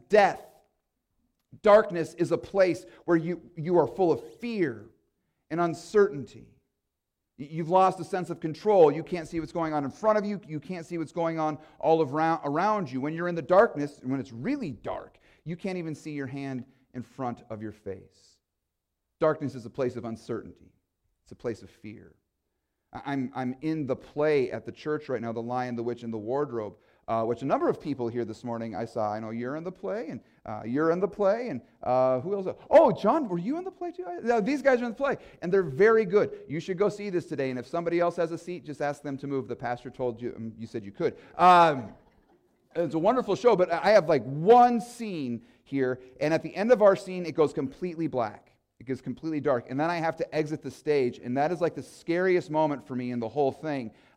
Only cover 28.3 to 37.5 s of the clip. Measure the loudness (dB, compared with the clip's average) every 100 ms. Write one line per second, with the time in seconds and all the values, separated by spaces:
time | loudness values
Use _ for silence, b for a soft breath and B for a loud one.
28.3 | -8 -8 -8 -6 -8 -6 -4 -4 -4 -8
29.3 | -8 -8 -8 -10 -10 -8 -8 -8 -12 b
30.3 | b -12 -10 -4 0 2 2 0 0 2
31.3 | 2 -2 -8 -12 b 0 2 4 2 -2
32.3 | -4 -4 -8 B 6 6 4 2 2 0
33.3 | -4 -4 -6 -8 -10 -12 -10 -12 -8 0
34.3 | 0 0 0 2 2 0 -4 -4 -4 B
35.3 | B 0 0 0 4 6 6 4 2 2
36.3 | -4 -8 -8 -6 0 0 0 -4 -4 -4
37.3 | -4 -4